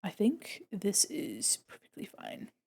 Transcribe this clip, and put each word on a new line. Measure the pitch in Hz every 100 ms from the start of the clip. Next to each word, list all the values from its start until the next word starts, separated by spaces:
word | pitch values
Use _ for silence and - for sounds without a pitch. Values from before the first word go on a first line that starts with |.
I | 190
think | - 214 320 - - -
this | 202 202 -
is | - - - - - - _
perfectly | - _ -
fine. | 156 - - - - _